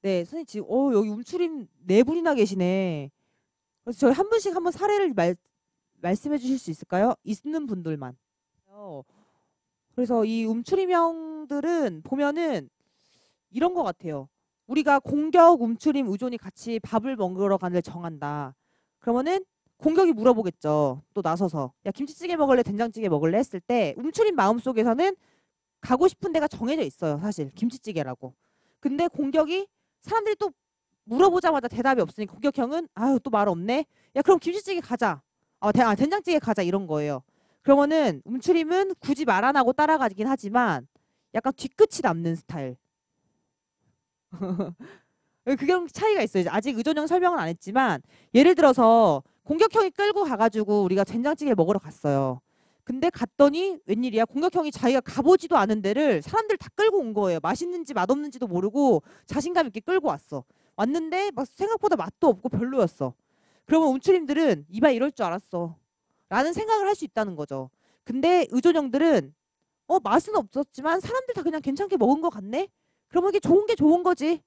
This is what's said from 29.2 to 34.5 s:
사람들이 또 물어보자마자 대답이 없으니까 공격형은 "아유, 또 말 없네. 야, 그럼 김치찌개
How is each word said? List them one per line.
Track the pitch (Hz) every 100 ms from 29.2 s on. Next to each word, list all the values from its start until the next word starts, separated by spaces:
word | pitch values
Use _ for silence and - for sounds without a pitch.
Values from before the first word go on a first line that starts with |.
| 277 320 302 370 403 _ _ _
사람들이 | - 440 415 427
또 | 415 - _ _ _ _
물어보자마자 | - 240 381 349 359 294 233
대답이 | 220 254 254
없으니까 | 165 - 185
공격형은 | - 285 277 247 320 330
"아유, | - 247 269
또 | 269
말 | 220 208
없네. | 170 196 262 311 _ _ 269
야, |
그럼 | 294 370
김치찌개 | 330